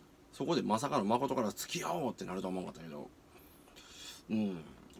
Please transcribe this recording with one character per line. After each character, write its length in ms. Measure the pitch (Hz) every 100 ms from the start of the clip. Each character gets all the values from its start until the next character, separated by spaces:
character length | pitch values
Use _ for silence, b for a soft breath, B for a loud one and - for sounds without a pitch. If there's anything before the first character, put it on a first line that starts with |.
| B - -
そ 120 | - -
こ 100 | 120
で 60 |
ま 180 | 98 110
さ 100 | 139
か 80 | 143
の 60 |
誠 320 | 101 120 135 131
か 60 |
ら 100 | 107
「付 260 | - - -
き 40 |
合 100 | - 87
お 140 | 131
う」 20 |
っ 20 | -
て 100 | 92
な 80 |
る 80 | 92
と 60 | 92
は 20 |
思 120 | 92
わ 60 | 82
な 40 |
か 60 | -
っ 20 |
た 60 | 82
け 60 |
ど。 160 | 73 - - - - - - - - B B B B -
う 40 |
ん。 300 | 110 104 87 78 - - -